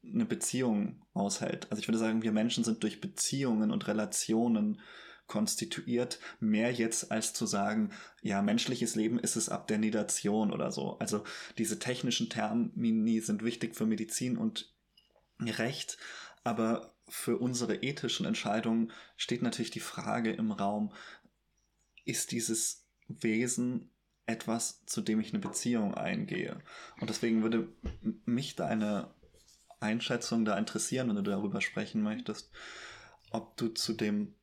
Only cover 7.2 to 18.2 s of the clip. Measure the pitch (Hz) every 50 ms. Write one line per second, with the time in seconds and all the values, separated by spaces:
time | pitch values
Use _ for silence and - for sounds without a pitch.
7.2 | 107 - - - 123 104 - 101 98 202 214 - 107 - - - - - - _
8.2 | - 208 202 196 101 101 107 117 - - - - - 165 - 107 107 113 120 120
9.2 | - - - 117 107 - - 101 - - 107 107 110 110 107 110 104 101 - -
10.2 | - 101 101 107 110 101 - - - 62 - - - - - - - - 104 104
11.2 | - - - - - - - - 110 101 107 95 - 123 123 123 - 127 117 -
12.2 | 117 113 - 113 107 107 110 117 117 - - - 120 117 110 113 107 113 113 113
13.2 | 110 - 104 101 110 117 117 - - 113 - - 110 110 110 101 110 107 - -
14.2 | 123 127 123 - 110 110 - - - - _ _ _ _ _ - _ _ _ _
15.2 | _ _ _ _ 120 117 110 - 113 123 143 - - - - - - - - -
16.2 | - - - _ _ 120 117 110 113 110 113 - - - - _ _ - - -
17.2 | - - 117 101 120 123 127 120 123 98 104 - - 131 143 - - 120 - -